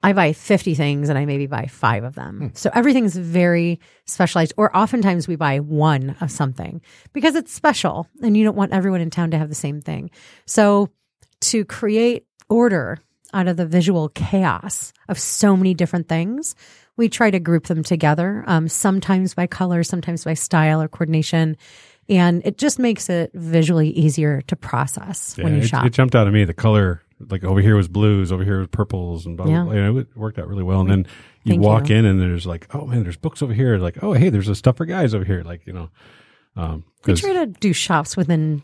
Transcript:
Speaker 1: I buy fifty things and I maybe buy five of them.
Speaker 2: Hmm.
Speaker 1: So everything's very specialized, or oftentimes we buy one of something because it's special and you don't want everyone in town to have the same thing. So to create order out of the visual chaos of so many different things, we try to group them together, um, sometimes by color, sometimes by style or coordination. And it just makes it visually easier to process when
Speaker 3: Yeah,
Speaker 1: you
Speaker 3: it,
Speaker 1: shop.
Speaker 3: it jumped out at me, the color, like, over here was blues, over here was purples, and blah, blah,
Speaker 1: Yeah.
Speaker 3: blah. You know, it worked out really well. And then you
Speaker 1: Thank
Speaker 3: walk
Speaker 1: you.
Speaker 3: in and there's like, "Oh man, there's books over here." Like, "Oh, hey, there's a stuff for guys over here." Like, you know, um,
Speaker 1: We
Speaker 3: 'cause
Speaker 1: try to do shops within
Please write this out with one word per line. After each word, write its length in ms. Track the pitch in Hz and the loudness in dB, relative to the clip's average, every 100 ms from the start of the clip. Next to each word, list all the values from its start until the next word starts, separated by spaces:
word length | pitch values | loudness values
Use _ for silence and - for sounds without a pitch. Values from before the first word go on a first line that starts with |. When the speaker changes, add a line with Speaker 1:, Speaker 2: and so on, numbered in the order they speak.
Speaker 1:
I 100 | 190 | 2
buy 220 | 196 165 | 2 0
fifty 400 | 156 - 202 - | -2 0 0 0
things 340 | 151 147 143 143 | -2 -2 -2 -2
and 100 | 143 | -2
I 60 | |
maybe 220 | 147 139 139 | -2 -4 -4
buy 180 | 139 131 | -6 -10
five 380 | - 120 110 | -4 -2 -2
of 100 | 120 | -4
them. 240 | 147 67 101 | -12 -14 -10
Speaker 2:
Hmm. 80 | - | -12
Speaker 1:
So 180 | - - | -6 -2
everything's 420 | - 240 262 220 175 | 2 2 4 2 -2
very 640 | 170 170 175 170 170 170 _ _ | -2 0 2 2 0 -4 _ _
specialized, 480 | - - 175 180 160 - | -14 -2 0 2 -2 0
or 160 | 214 180 | 0 2
oftentimes 500 | 208 247 196 175 151 | 0 0 0 0 -4
we 100 | 165 | -4
buy 240 | 156 139 | -2 -2
one 540 | 147 151 156 143 131 - | -2 0 2 2 -2 -6
of 100 | 143 | -8
something 520 | - 139 127 - 165 _ - _ | -2 -4 -4 -12 -12 _ -20 _
because 200 | - 311 | 0 0
it's 160 | 311 320 | 0 -6
special 520 | - 311 - 180 - 170 _ | -2 -2 0 -2 -4 -10 _
and 140 | 240 208 | 0 2
you 80 | |
don't 100 | 214 | 2
want 200 | 208 196 | 0 0
everyone 260 | 190 190 185 | 0 0 -2
in 80 | 165 | -2
town 220 | 165 170 | -2 -2
to 80 | 160 | -2
have 100 | 151 | -4
the 60 | |
same 260 | 151 143 147 | -6 -6 -8
thing. 300 | 151 156 156 _ - - | -8 -10 -10 _ -20 -20
So 460 | - - 208 202 202 _ _ _ _ _ | -4 2 4 4 0 _ _ _ _ _
to 240 | - 226 | -2 -2
create 640 | 202 - 214 214 233 240 _ _ _ | -4 -4 -2 2 2 0 _ _ _
order 480 | 226 240 185 110 123 _ _ _ | 2 4 2 -2 -8 _ _ _
out 160 | 202 180 | -2 0
of 80 | 175 | 0
the 80 | 170 | 0
visual 440 | 175 170 180 156 | 2 2 2 -2
chaos 840 | - - 196 185 92 202 - - _ - | -4 -2 0 0 -2 -6 -10 -10 _ -8
of 100 | 202 | -6
so 380 | - - 208 190 | -4 0 4 4
many 160 | 190 | 2
different 340 | 170 175 175 165 | 2 0 -2 -2
things, 480 | 160 175 254 320 - - - _ - | -2 -2 -4 -8 -12 -20 -20 _ -2
we 100 | 226 | -2
try 220 | - 226 | 2 2
to 100 | 190 | 2
group 260 | 170 170 - | 2 0 0
them 140 | 160 | -4
together, 640 | 156 165 151 151 175 208 - | -2 0 2 2 0 -4 0
um, 220 | 165 160 | 0 0
sometimes 640 | - 202 190 - 185 185 | 0 0 0 0 0 0
by 140 | - 175 | -2 -4
color, 360 | - 185 175 | -2 0 0
sometimes 400 | 165 180 165 170 | 0 -4 -4 -6
by 120 | - | -4
style 480 | 160 - 170 156 156 | -6 0 2 4 2
or 40 | 156 | -2
coordination. 680 | - 160 160 151 165 160 156 - - - _ _ | -4 -2 0 0 0 0 -2 -12 -20 -20 _ _
And 320 | 196 175 175 | 4 4 2
it 140 | - 208 | -2 -2
just 200 | 294 277 | -2 0
makes 300 | 247 214 - | -2 -2 -2
it 220 | 180 165 | -2 -2
visually 560 | - 165 165 160 170 156 | -6 -2 2 4 4 2
easier 540 | - 151 139 151 143 | 2 2 2 0 -2
to 120 | 139 | -4
process 840 | - - 123 139 - - - - - | -8 -4 -4 -4 -6 -10 -10 -10 -4
when 80 | 165 | 0
Speaker 3:
Yeah, 40 | 147 | 2
Speaker 1:
you 20 | |
Speaker 3:
it, 40 | 123 | 2
Speaker 1:
shop. 180 | 127 123 | 2 0
Speaker 3:
it 80 | |
jumped 200 | 117 131 | 2 2
out 120 | 120 101 | 4 4
at 80 | |
me, 100 | 104 | 4
the 80 | 101 | 2
color, 480 | - 113 107 98 85 _ _ - | 2 2 4 2 -2 _ _ -10
like, 140 | 95 | -6
over 160 | 92 95 | 0 4
here 140 | 101 104 | 6 4
was 120 | 87 | 2
blues, 420 | 87 107 101 92 | 2 2 2 0
over 140 | 92 | -2
here 140 | 98 98 | -2 -2
was 100 | 92 | -4
purples, 560 | - 104 95 87 85 | -4 -4 -4 -6 -8
and 140 | 87 85 | -10 -6
blah, 80 | 117 | 0
blah, 80 | |
Speaker 1:
Yeah. 100 | 165 | 0
Speaker 3:
blah. 80 | 175 | 0
You 80 | 107 | 0
know, 180 | 101 123 | 0 0
it 80 | 123 | -4
worked 240 | - 110 107 | -8 -10 -8
out 80 | - | -10
really 160 | 98 | -6
well. 160 | 90 95 | 0 2
And 80 | 95 | 4
then 160 | 98 92 - - _ | 2 0 -8 -20 _
you 80 | - | 0
Speaker 1:
Thank 100 | 90 | 4
Speaker 3:
walk 260 | 104 110 147 | 6 4 4
Speaker 1:
you. 80 | 110 | 4
Speaker 3:
in 80 | |
and 160 | 113 95 | 4 4
there's 240 | 90 87 | 2 -2
like, 220 | 87 82 - | -6 -10 -10
"Oh 100 | - 147 | -12 -4
man, 180 | 120 | -4
there's 120 | 92 85 | -4 -6
books 240 | 160 - | -8 -6
over 140 | 143 | -4
here." 240 | 110 127 107 | 0 2 2
Like, 240 | 90 - | 0 -4
"Oh, 100 | 208 | -2
hey, 160 | 160 175 | 2 4
there's 200 | 107 98 | 2 0
a 60 | |
stuff 220 | 98 - 123 | 0 2 0
for 80 | |
guys 300 | 165 185 147 | -2 0 0
over 100 | 107 | 0
here." 180 | 90 92 | -2 -4
Like, 240 | 82 87 - | -4 -14 -14
you 60 | |
know, 160 | 90 80 _ - _ _ _ _ - | -12 -14 _ -20 _ _ _ _ -8
um, 280 | 80 78 - _ - | -6 -6 -12 _ 0
Speaker 1:
We 60 | |
Speaker 3:
'cause 60 | 87 | 0
Speaker 1:
try 120 | 403 | 2
to 140 | 370 294 | -2 -2
do 260 | 180 208 | -2 -2
shops 440 | 170 - 139 151 - | -2 0 -2 -2 -4
within 460 | 165 165 156 151 | 0 0 0 -4